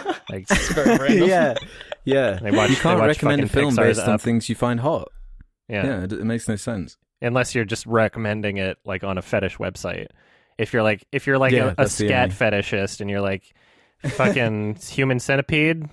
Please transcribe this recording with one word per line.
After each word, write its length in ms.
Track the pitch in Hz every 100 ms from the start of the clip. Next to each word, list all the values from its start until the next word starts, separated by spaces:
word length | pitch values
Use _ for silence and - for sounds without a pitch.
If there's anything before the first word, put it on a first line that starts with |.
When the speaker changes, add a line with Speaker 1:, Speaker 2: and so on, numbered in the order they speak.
| 392
Speaker 1:
know. 80 | -
Speaker 2:
<laughs> 120 | -
Speaker 1:
Like, 160 | - -
Speaker 2:
It's 200 | 196 -
very 240 | 165 147 233
random. 320 | 135 208 180
Speaker 3:
<laughs> 0 |
Yeah, 260 | 185 156 117 - - - -
yeah. 300 | - 135 123 95
Speaker 1:
They 120 | 107
watch, 180 | 107 104
Speaker 3:
You 60 | 131
Speaker 1:
they 40 |
Speaker 3:
can't 180 | 165 175
Speaker 1:
watch 80 | -
Speaker 3:
recommend 340 | 151 147 143
a 40 | 104
Speaker 1:
fucking 120 | -
Speaker 3:
film 120 | 143
Speaker 1:
Pixar's 220 | 117 113 110
Speaker 3:
based 120 | 110
on 60 |
Speaker 1:
Up. 60 | 107
Speaker 3:
things 280 | - 117 110
you 60 |
find 240 | 113 123 120
hot. 300 | 135 156 - - - - - _ -
Speaker 1:
Yeah. 160 | 107 123
Speaker 3:
Yeah, 180 | 110
it, 80 | 92
it 120 | 104
makes 240 | 110 117 -
no 60 |
sense. 440 | 107 - 110 78 - _ -
Speaker 1:
Unless 320 | 120 123 120 123
you're 80 |
just 200 | 107 110
recommending 760 | - 113 110 - 107 107 104 98
it, 200 | 95 -
like, 180 | - 95
on 160 | 98 92
a 40 |
fetish 340 | - 107 95 -
website. 500 | 95 - 92 87 - _ _ _ _ -
If 160 | 110
you're, 120 | 123
like, 200 | 110 104 _
if 160 | 143 -
you're, 120 | 135
like, 140 | 131
Speaker 3:
Yeah, 120 | 123
Speaker 1:
a, 40 | 131
a 40 |
Speaker 3:
that's 240 | 87 127 -
the 80 | 104
Speaker 1:
scat 160 | 127 123
Speaker 3:
only 60 | 95
Speaker 1:
fetishist 640 | 113 104 101 104 98 -
and 100 | 101
you're 100 | 101
like, 200 | 98 98 - _ _ _ _ _ -
"Fucking 720 | - 202 180 117 107 104 110
Speaker 3:
<laughs> 120 | -
Speaker 1:
Human 300 | - 131 127
Centipede?" 720 | - 139 139 156 156 160 151